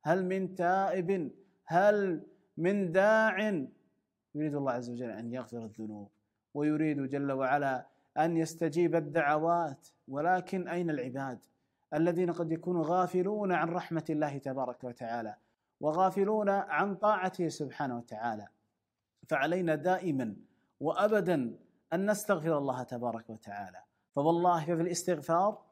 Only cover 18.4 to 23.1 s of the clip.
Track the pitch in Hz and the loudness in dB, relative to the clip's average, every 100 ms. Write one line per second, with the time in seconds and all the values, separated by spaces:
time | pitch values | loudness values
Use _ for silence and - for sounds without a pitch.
18.4 | 101 _ _ _ _ _ _ _ - 151 | -10 _ _ _ _ _ _ _ -4 0
19.4 | 143 180 170 151 160 185 185 139 117 98 | 2 0 0 0 2 0 0 0 -2 -6
20.4 | - _ _ _ 143 - 208 214 180 160 | -16 _ _ _ -4 2 4 4 2 2
21.4 | 120 - _ _ _ 170 196 208 - 185 | 0 -6 _ _ _ -2 0 0 0 0
22.4 | 160 151 139 127 123 123 120 | 2 0 0 -4 -6 -4 -4